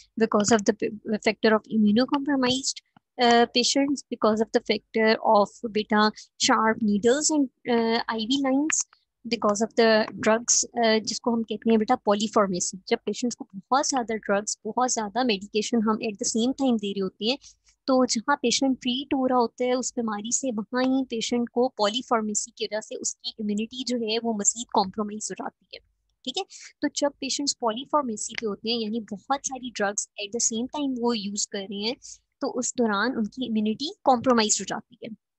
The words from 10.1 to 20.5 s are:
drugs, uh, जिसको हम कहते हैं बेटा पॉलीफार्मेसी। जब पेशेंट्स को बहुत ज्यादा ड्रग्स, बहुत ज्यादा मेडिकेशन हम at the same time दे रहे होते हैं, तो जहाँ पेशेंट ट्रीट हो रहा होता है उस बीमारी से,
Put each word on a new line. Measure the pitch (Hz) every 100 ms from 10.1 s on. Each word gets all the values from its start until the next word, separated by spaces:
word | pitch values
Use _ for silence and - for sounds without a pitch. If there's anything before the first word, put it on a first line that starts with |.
drugs, | 190 220 226 240 - - -
uh, | 226 220
जिसको | 214 220 254
हम | 233
कहते | 226 214 226
हैं | 226
बेटा | 214 254
पॉलीफार्मेसी। | - 208 220 233 196 175 - 185 -
जब | 226 -
पेशेंट्स | 202 247 -
को | - 196
बहुत | - 262 302
ज्यादा | 269 220
ड्रग्स, | 220 - 202 214 -
बहुत | 214 226 254
ज्यादा | 233 214 226
मेडिकेशन | 254 196 202 214 208 240
हम | 214 220
at |
the | 226 202
same | - 226 240
time | 269 269 233
दे | 202
रहे | 196
होते | 190 - 214
हैं, | 277 - _ _ _ -
तो | 262 254
जहाँ | 233 214 285
पेशेंट | 240 - 269 254
ट्रीट | 247 247 285
हो | 277 254
रहा | 254
होता | 233 -
है | 247
उस | 254 240 -
बीमारी | 226 208 214
से, | 240 269